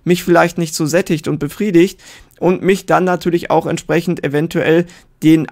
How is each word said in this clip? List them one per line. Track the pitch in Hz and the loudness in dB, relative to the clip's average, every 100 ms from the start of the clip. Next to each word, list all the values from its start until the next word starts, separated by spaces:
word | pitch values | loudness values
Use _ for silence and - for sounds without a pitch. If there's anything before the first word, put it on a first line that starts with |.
mich | 165 175 | -2 -2
vielleicht | - 165 170 180 | 2 2 2 -2
nicht | 160 - | -6 -4
so | 151 | -2
sättigt | 165 196 156 - | 0 0 -4 -4
und | 151 | -6
befriedigt | 147 - 208 170 190 - - - - - | -6 -4 2 4 4 0 -20 -20 -20 -4
und | 175 185 | -2 0
mich | 175 190 - | 0 -2 0
dann | 160 | 0
natürlich | 180 175 175 170 - | 0 -2 -2 -2 0
auch | 160 143 | -2 -2
entsprechend | 165 - 156 170 170 | -6 -2 -2 -2 -4
eventuell | 156 147 170 170 143 165 170 - _ - | -4 -2 -2 -2 2 2 0 -8 _ -2
den | 156 160 156 | 2 4 2